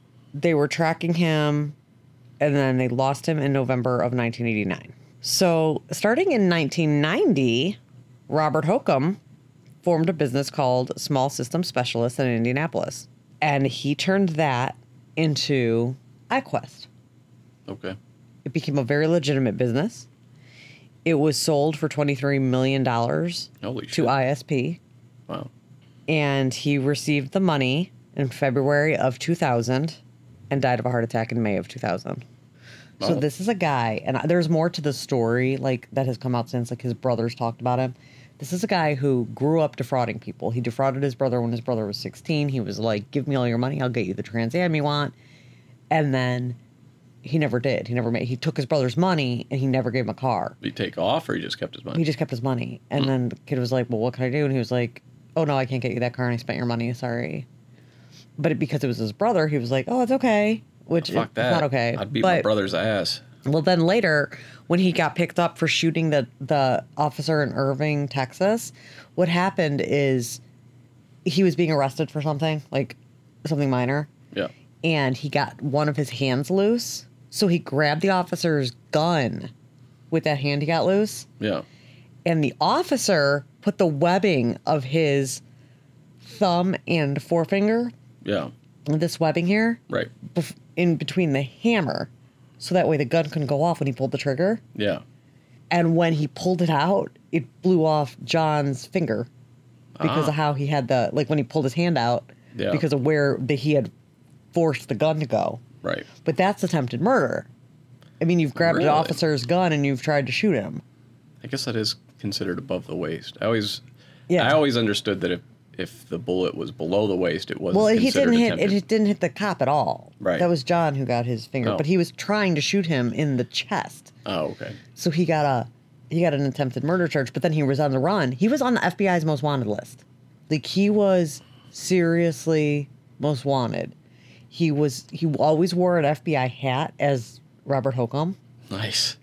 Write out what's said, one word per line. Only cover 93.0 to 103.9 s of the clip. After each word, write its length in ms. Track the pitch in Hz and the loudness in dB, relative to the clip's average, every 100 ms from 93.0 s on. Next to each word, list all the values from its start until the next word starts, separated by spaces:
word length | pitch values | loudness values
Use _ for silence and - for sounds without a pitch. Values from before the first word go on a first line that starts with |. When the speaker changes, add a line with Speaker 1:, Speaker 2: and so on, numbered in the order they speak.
| 131 | 2
Speaker 1:
gun 200 | 165 151 | 0 0
couldn't 220 | 160 139 | -2 -2
go 160 | 143 | 0
off 160 | 170 160 | 0 0
when 80 | 139 | -2
he 60 | |
pulled 180 | 123 131 | -2 -2
the 60 | 139 | -2
trigger. 420 | 143 135 185 226 - - | -2 0 0 0 -6 -4
Speaker 2:
Yeah. 240 | 104 80 - - _ _ _ - - | -2 -2 -6 -20 _ _ _ -20 -2
Speaker 1:
And 260 | 175 170 165 | 2 4 4
when 180 | 170 | 2
he 140 | 151 151 | 2 -2
pulled 340 | - 180 180 | -2 -2 0
it 80 | 170 | 2
out, 420 | 151 160 196 - - - | 2 2 2 0 -8 -4
it 140 | 165 123 _ | -4 -4 _
blew 240 | 180 180 156 | 2 4 4
off 320 | 151 135 - | 2 0 -6
John's 600 | 127 165 156 147 143 131 - | -2 2 2 2 0 -2 -4
finger 420 | 190 160 110 123 - - - - - - | -2 0 -2 -4 -10 -20 -20 -20 -20 -20
because 320 | - - 135 151 | -4 0 0 0
Speaker 2:
Ah. 40 | |
Speaker 1:
of 40 | 151 | 0
how 180 | 151 | 0
he 140 | 139 143 | 0 0
had 200 | 147 123 | 0 2
the, 220 | 127 113 | 2 2
like, 160 | 147 131 | 0 0
when 80 | 151 | 0
he 60 | |
pulled 220 | - 160 143 | 0 0 0
his 80 | |
hand 240 | 160 175 147 | 0 0 2
out, 340 | 117 120 - - - 117 | 2 0 -4 -20 -20 -4
Speaker 2:
Yeah. 140 | 101 | 0
Speaker 1:
because 220 | 156 156 | 0 0
of 120 | 143 131 | 2 2
where 320 | 151 143 - | 4 2 0
the, 160 | 127 143 | 0 -2
he 180 | 143 | 2
had 160 | 147 95 | 2 0